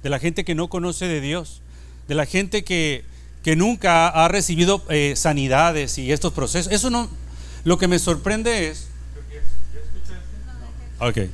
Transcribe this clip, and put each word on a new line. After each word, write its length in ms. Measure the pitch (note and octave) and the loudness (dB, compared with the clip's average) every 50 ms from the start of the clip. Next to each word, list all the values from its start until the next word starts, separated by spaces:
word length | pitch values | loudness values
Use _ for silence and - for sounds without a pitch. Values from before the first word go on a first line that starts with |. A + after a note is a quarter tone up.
| - | -2
de 60 | C#3 | -2
la 100 | C#3 C3 | -4 0
gente 260 | C#3 E3+ E3 - - | -2 -2 -2 -2 -2
que 80 | - E3+ | -2 -2
no 160 | D#3 F3 E3 | -2 -2 -4
conoce 380 | - F3+ E3+ F3+ E3 - F#3 | -4 -4 -4 -4 -4 -4 -4
de 140 | F3+ E3 D3 | -2 -2 -2
Dios, 400 | C3+ C#3+ D#3 F3+ D#3+ - - - - - - - - - - - - | -2 -2 -4 -4 -6 -10 -16 -18 -20 -20 -20 -20 -20 -20 -20 -18 -6
de 80 | - C#3+ | -2 0
la 100 | D3+ C#3+ | 0 0
gente 380 | - - F#3 G3 F#3 - G#3 F3 | 0 0 0 0 0 -2 -4 -2
que, 400 | - F#3 E3+ D#3+ D3+ C#3 B2 - - - - - - - - - | 0 -2 0 0 0 -2 -6 -8 -14 -16 -16 -18 -18 -18 -4 0
que 120 | D#3+ D#3 | 0 2
nunca 520 | E3 F3+ A3+ A#3+ - - F#3 E3+ E3 E3 | 4 4 2 2 2 2 4 6 6 6
ha, 180 | F3 D#3 D#3+ E3 | 4 4 4 4
ha 20 | |
recibido, 580 | E3+ F3+ G3+ E3+ - E3+ D#3+ F3 F#3 G3+ F#3+ - - | 4 4 0 0 0 2 4 4 4 4 0 0 -2
eh, 260 | D#3 D3+ C#3+ C#3+ C#3 | 0 2 2 0 0
sanidades 840 | - - D#3+ D3 C#3+ C3+ C3 B2+ C#3+ D#3+ E3+ D#3+ D3+ C#3 B2+ - | 0 0 0 2 2 2 4 4 4 4 4 2 0 -2 -4 -4
y 140 | - C3 B2+ | -6 0 0
estos 220 | D3+ C#3+ - E3+ - | 0 0 0 -2 -2
procesos. 380 | - C3+ A#2 - F3 E3 F3+ | -2 -4 -2 -2 -2 -2 0
Eso 200 | G#3 G3+ A3+ C4 | 0 0 0 0
no, 180 | A#3 A#3+ A#3 - - - - - - - - - - - - | 0 -2 -2 -4 -8 -12 -14 -14 -14 -16 -16 -16 -16 -4 2
lo 140 | E3 F3+ F3+ | 2 2 4
que 80 | F#3+ | 4
me 100 | F3 F3+ | 2 2
sorprende 720 | E3+ - F#3 E3 C#3+ B2+ G3 G#3+ A3 A3 A#3 A#3 G#3+ E3+ D#3 | 2 2 0 0 0 0 -2 -2 0 0 0 0 0 -2 -4
es 180 | D#3 - - - - - - - - - - - - - - - - - - - - - - - - - - - - - - - - - - - - - - - - - - - - - | -6 -10 -14 -14 -14 -14 -14 -14 -14 -14 -14 -14 -4 4 6 8 8 8 6 6 2 -4 -2 -2 0 0 0 -2 -4 -6 -10 -12 -12 -12 -12 -12 -12 -12 -12 -12 -14 -14 -14 -14 -8 -4
Ok. 160 | A#2+ A#2+ G#2+ A2 G2 F2+ | -2 -2 0 0 -2 -4